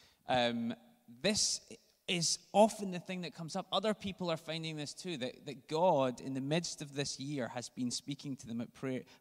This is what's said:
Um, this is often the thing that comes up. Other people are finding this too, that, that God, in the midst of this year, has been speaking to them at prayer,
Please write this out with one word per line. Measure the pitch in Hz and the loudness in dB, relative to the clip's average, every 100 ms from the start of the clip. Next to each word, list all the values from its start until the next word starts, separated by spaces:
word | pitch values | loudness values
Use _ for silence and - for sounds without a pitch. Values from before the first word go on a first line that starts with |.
| - _ - | -20 _ 0
Um, | 127 120 120 113 - - _ - 120 | 2 4 2 -2 -6 -10 _ -20 -2
this | 180 214 - - - - _ _ - | 0 2 0 0 -6 -20 _ _ -2
is | 180 160 - - | 0 0 -2 2
often | 202 214 - 196 | 8 8 6 -6
the | 180 | -6
thing | - 185 | -6 -6
that | 170 | -6
comes | - 165 190 | -8 -6 -6
up. | - | -2
Other | 196 208 | 0 0
people | 208 202 180 180 | -2 -4 -4 -2
are | 160 | -2
finding | - 160 160 151 | -4 -6 -4 -4
this | 147 | -6
too, | - 185 160 | -8 -6 -4
that, | 123 - 147 | -4 -6 -12
that | 131 - | -12 -4
God, | 156 185 151 131 123 | 4 6 6 4 0
in | 131 | -4
the | 135 | -4
midst | 135 160 170 - | 2 0 0 -8
of | 147 139 | -8 -4
this | 139 - | -4 -4
year, | 135 147 110 | -4 -2 -2
has | 123 117 | -4 -8
been | - 123 | -4 -2
speaking | 117 - - 147 127 | -2 -6 -8 -6 -8
to | - | -6
them | 117 | -6
at | 117 | -6
prayer, | - 135 127 - - | -6 -4 -4 -6 -4